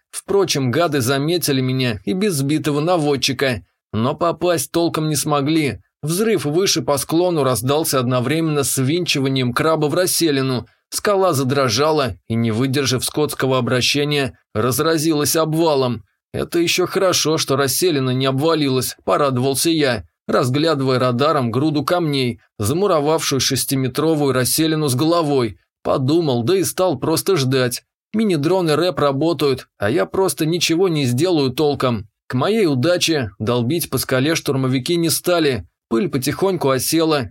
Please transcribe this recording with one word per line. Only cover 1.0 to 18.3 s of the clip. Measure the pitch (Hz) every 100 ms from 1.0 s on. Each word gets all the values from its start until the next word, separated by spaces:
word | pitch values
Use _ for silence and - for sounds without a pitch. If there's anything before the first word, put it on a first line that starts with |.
заметили | 120 139 147 175 156 135
меня | 127 131 127 -
и | -
без | 185 214
сбитого | 156 139 151 151 147
наводчика, | 160 180 147 139 135 127 139 113 - _ _
но | 107 123
попасть | 151 170 160 175 165 -
толком | 170 170 160 156
не | 147
смогли. | 151 147 139 160 143 104 - _
Взрыв | 147 175 226 190
выше | 147 156 190 160
по | 143 143
склону | - 160 180 165
раздался | 131 117 127 147 165 139
одновременно | 127 127 123 156 165 147
с | 135 -
ввинчиванием | 131 175 170 151 135 135 123
краба | 120 160 160 151
в |
расселину. | 170 185 - 165 139 135 123 - _ _
Скала | - - 196 185
задрожала | 139 131 139 131 107 151 156 127 92 -
и, |
не | 113 117
выдержав | 107 135 135 135 127
скотского | - - 147 - 135 131
обращения, | 120 123 120 143 147 147 135 - _
разразилась | 107 120 120 160 165 160 151 147 165
обвалом. | 156 156 165 143 127 107 - _ _
«Это | 127 143 170
еще | 170 - 175
хорошо, | 190 185 165 147 156
что | - 135
расселина | 135 - 180 147 131
не | 127
обвалилась», | 135